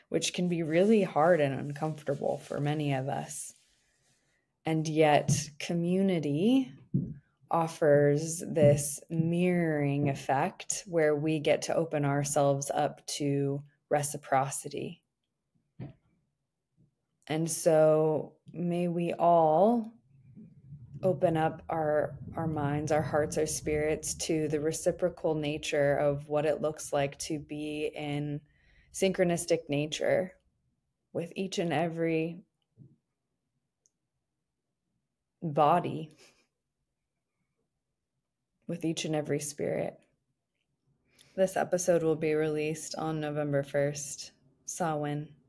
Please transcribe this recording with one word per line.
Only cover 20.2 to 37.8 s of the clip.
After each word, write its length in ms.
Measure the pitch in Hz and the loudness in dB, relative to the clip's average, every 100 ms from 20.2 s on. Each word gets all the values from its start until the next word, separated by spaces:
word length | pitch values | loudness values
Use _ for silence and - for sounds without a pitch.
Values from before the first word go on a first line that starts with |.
| - - - - - - - - | -20 -20 -20 -20 -20 -20 -18 -4
open 320 | 190 180 175 160 | -2 2 2 2
up 280 | 160 160 - | 0 -2 -6
our, 480 | 165 151 151 - 147 - - | -2 0 0 0 -6 -10 -6
our 100 | 160 | -4
minds, 440 | 151 143 147 151 | -2 -2 -2 0
our 100 | 156 | 0
hearts, 360 | 156 151 160 165 | 2 0 0 -2
our 100 | 156 | -2
spirits 680 | - 160 151 151 156 - | -4 -2 -2 0 -2 -4
to 340 | - - 160 151 | -6 -2 0 0
the 120 | 151 | 0
reciprocal 760 | 151 156 180 170 180 175 165 | -2 0 -2 0 -2 -2 -2
nature 600 | 156 147 151 - 151 143 135 | 0 -2 -4 -2 2 2 4
of 320 | 147 143 147 | 2 0 -2
what 180 | 147 151 | -2 0
it 160 | - | 0
looks 320 | 151 156 - | -2 -4 -4
like 240 | 143 139 - | -2 -2 -4
to 220 | - 151 | -6 -6
be 520 | 147 151 151 151 151 - | -6 -8 -6 -4 -6 -6
in 440 | 147 147 147 147 _ _ _ _ _ | -6 -4 -4 -6 _ _ _ _ _
synchronistic 760 | - 190 185 175 170 - 165 - | -2 0 2 2 2 0 -2 0
nature 680 | 143 147 - - 139 185 - _ _ _ _ _ _ _ | -2 -2 -2 2 2 0 -8 _ _ _ _ _ _ _
with 220 | - 170 - | -8 -8 -6
each 220 | 190 196 | -6 -4
and 160 | 170 | -2
every 680 | 147 170 165 165 160 160 170 - _ _ _ - _ _ _ _ _ _ _ _ _ _ _ _ _ _ _ _ _ _ _ _ _ _ _ _ - | 0 -2 -2 -2 0 -2 -8 -18 _ _ _ -20 _ _ _ _ _ _ _ _ _ _ _ _ _ _ _ _ _ _ _ _ _ _ _ _ -10
body, 680 | 165 147 147 170 147 147 160 _ - _ _ _ _ _ _ _ _ _ _ _ _ _ _ _ | -4 2 4 4 0 -8 -10 _ -20 _ _ _ _ _ _ _ _ _ _ _ _ _ _ _